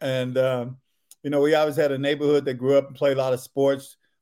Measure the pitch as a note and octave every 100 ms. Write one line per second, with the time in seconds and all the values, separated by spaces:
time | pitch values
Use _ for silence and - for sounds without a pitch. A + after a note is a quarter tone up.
0 | C#3 C3 B2+ B2+ C3 B2+ A#2+ C3 _ _
1 | _ - D3 C#3+ D3 D#3 D#3 C#3+ D3 C3+
2 | C#3 D3 C#3+ D3 C#3 B2 B2+ C#3 C#3 C3+
3 | C#3+ C3+ C3 B2+ - - C#3 C#3 C#3 -
4 | _ _